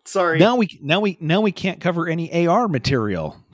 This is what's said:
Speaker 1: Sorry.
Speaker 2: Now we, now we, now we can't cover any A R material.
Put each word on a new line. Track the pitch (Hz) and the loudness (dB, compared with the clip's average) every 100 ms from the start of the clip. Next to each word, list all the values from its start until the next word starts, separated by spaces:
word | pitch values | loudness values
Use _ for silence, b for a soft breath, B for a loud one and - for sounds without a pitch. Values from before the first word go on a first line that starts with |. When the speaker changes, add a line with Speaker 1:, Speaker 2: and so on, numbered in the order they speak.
| - | -6
Speaker 1:
Sorry. | 196 175 160 | -2 0 4
Speaker 2:
Now | 202 247 | 4 4
we, | 202 - | 0 -4
now | 143 180 | -2 0
we, | 208 165 | 0 -4
now | 156 185 | 0 2
we | 214 | 0
can't | - 190 165 | -2 -6 -4
cover | 175 170 165 | -4 -2 -2
any | 165 165 | -4 -2
A | 170 170 | 0 2
R | 196 226 | 2 2
material. | 135 127 131 107 87 78 - _ | -2 0 0 0 -2 -6 -10 _